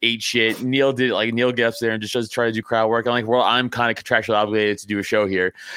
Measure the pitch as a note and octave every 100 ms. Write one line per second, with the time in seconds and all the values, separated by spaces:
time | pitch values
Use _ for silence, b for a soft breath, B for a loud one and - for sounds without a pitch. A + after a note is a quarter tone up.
0 | A#2 A#2 - B2 A2+ G#2+ B2+ C3+ C3+ B2
1 | B2+ G2 A2+ A2+ B2 B2 A#2 A2+ A#2 A2
2 | G#2+ B2+ A2+ - A#2 A2 - A2+ A2 A#2
3 | A#2 A#2+ A2 B2 G#2 A#2+ B2 B2 A#2+ A2
4 | - A#2 A2 G#2 G#2+ G#2+ G#2 G#2 G2 G#2
5 | G2 G#2+ G2+ F#2+ F#2 - B